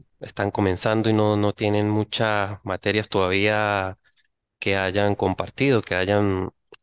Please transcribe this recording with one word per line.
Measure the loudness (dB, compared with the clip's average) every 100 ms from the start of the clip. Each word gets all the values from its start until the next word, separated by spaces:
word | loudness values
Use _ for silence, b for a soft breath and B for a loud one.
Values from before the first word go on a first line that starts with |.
| -18 _
están | -12 -4 -2
comenzando | 0 0 0 0 2 2
y |
no, | 2 2 2
no | 0
tienen | 0 0 0 0
muchas | 0 -2 -2 0 0 -2 -6
materias | -8 -4 -2 -2 0
todavía | 0 2 2 2 2 0 0 -4 -8 _ _ _ _ _ _
que | -2 0
hayan | 0 2 0 2
compartido, | 0 -2 -6 -2 0 0
que | 0 -2
hayan | 0 2 2 -2 -4 -10 _ -8